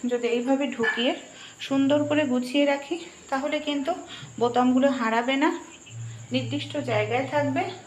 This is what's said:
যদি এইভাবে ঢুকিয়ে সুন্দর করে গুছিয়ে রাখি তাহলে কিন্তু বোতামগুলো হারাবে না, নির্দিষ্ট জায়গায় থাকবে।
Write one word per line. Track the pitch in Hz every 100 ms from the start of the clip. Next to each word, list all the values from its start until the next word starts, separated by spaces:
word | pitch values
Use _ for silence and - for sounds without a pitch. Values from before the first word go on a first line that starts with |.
| 247
যদি | 240 233
এইভাবে | 240 247 269 285
ঢুকিয়ে | 233 226 233 240 330 - - - -
সুন্দর | - 269 277 294
করে | 294 302
গুছিয়ে | 285 247 247 285 285
রাখি | 277 - 339 - - -
তাহলে | 269 294 302
কিন্তু | 294 285 277 370 - - - -
বোতামগুলো | 233 247 254 254 269
হারাবে | 247 226 226 233 269
না, | 302 - - - - - - - -
নির্দিষ্ট | 254 254 285 - 294
জায়গায় | 254 214 214 240 269
থাকবে। | 294 285 269 381 -